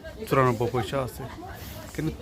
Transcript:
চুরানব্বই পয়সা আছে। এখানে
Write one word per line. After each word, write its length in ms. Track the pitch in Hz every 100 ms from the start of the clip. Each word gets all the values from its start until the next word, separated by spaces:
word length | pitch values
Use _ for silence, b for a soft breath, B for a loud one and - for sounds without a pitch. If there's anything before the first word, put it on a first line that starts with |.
| - - 220
চুরানব্বই 380 | 135 127 113 117
পয়সা 300 | 123 107 139
আছে। 220 | 123 -
এখানে 880 | 123 - - - - - - - 156 -